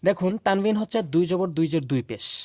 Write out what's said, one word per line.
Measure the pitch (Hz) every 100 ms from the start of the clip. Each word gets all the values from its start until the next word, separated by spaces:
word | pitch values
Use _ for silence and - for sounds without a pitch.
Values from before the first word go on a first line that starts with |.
| 175
দেখুন, | 196 185 220 -
তানভিন | 196 202 214
হচ্ছে | 214 226 170
দুই | 151 175
জবর | 180 185 156
দুই | 160
জের | 160 135
দুই | 135 117
পেশ। | 110 - -